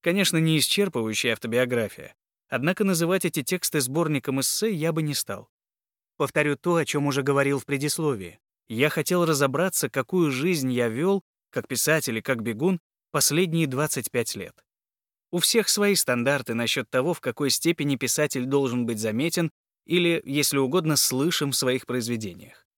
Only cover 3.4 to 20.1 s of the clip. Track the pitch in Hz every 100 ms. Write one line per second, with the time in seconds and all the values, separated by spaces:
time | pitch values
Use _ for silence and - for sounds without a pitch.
3.4 | 127 180 - 151 127 147 165 147 - 135
4.4 | 131 - 220 175 160 160 151 139 - 139
5.4 | - _ _ _ _ _ _ _ 139 160
6.4 | 147 143 175 170 143 147 143 135 135 139
7.4 | 139 139 - 143 143 - 156 117 90 82
8.4 | _ _ _ 110 147 165 143 180 165 143
9.4 | 139 139 185 - 127 139 127 185 156 127
10.4 | 170 170 131 120 120 113 180 196 _ _
11.4 | _ - - 127 - 156 135 113 - 123
12.4 | 113 110 170 180 _ _ _ 147 - 151
13.4 | 185 165 151 131 151 - - 123 117 98
14.4 | 87 - _ _ _ _ _ _ _ 180
15.4 | - 233 202 - 202 190 - 123 123 143
16.4 | 123 117 113 135 117 131 143 165 131 -
17.4 | 139 - 165 170 143 135 127 - 151 131
18.4 | 127 139 135 123 117 110 110 110 160 180
19.4 | 165 _ _ _ - 175 170